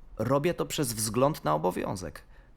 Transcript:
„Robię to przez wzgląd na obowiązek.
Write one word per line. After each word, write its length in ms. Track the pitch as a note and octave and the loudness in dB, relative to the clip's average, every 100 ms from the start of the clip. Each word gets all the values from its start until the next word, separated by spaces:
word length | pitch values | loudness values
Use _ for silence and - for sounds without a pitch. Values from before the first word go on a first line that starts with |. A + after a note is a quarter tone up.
| - - | -18 -4
„Robię 360 | A2 C#3 F3 | 2 2 2
to 120 | E3 D#3 | 0 -4
przez 260 | - B2+ | 0 -2
wzgląd 520 | A2 A2 A2 C#3+ D#3 | -2 -2 4 4 2
na 100 | D3+ | 0
obowiązek. 680 | D#3 F3+ - - - - - - - - | 0 0 -2 -4 -4 -8 -12 -18 -20 -20